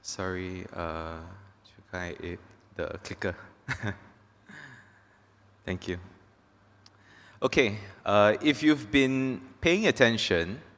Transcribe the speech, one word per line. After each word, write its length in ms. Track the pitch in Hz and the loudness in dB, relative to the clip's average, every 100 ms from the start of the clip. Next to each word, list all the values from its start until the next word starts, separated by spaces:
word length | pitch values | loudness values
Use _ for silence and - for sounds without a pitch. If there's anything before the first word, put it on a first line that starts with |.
| - | -10
Sorry, 600 | - 92 92 92 92 90 - | -6 -4 -4 -6 -10 -12 -8
uh, 420 | 85 80 80 82 82 95 - _ | -8 -6 -8 -12 -14 -20 -20 _
去 180 | _ - _ | _ -20 _
看, 240 | 92 87 85 | -10 -8 -10
eh, 160 | 87 87 - - _ - | -10 -12 -16 -20 _ -10
the 240 | 82 82 | -8 -8
clicker. 320 | - - 95 87 - _ - | -12 -8 -6 -8 -16 _ -12
<laughs> 280 | - 107 - - _ _ _ _ - - - - _ _ _ _ _ _ _ - | -8 -8 -8 -18 _ _ _ _ -20 -20 -20 -20 _ _ _ _ _ _ _ -8
Thank 220 | 92 - | -6 -6
you. 100 | 90 92 - _ _ _ _ _ _ _ _ _ - - - | -8 -10 -20 _ _ _ _ _ _ _ _ _ -20 -20 -4
Okay, 380 | 135 - 117 104 98 - - | 0 2 2 -2 -12 -8 2
uh, 300 | 104 104 107 | 6 6 6
if 220 | 151 143 | 2 2
you've 300 | 151 147 104 | 2 2 2
been 500 | 139 131 135 131 123 - - | 2 4 2 -2 -4 -12 -2
paying 260 | 170 185 208 | 2 4 2
attention 760 | - 120 113 - 87 85 110 - | 4 4 4 2 2 0 -6 -14